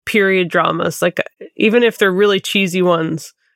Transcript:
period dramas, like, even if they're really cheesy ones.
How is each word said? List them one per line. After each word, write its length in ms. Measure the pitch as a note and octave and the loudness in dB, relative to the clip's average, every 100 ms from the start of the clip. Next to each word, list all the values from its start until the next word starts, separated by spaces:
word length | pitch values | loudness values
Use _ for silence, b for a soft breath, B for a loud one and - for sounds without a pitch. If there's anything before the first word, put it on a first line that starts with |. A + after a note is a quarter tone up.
| - | -2
period 440 | A3 F#3+ F#3+ F3+ | 0 2 2 0
dramas, 520 | F3 E3 E3 E3+ - | 0 0 0 -4 -2
like, 200 | F3 - - _ - - | -2 -2 -8 _ -20 -2
even 280 | G#3+ A#3+ | 2 2
if 140 | A#3 - | 2 2
they're 140 | G3 | 0
really 300 | F#3 G#3 G3 | 2 2 0
cheesy 400 | - G3+ F#3+ F#3 | -2 -2 0 0
ones. 500 | F3+ E3 D#3+ D#3+ - _ _ | 2 0 -2 -6 -10 _ _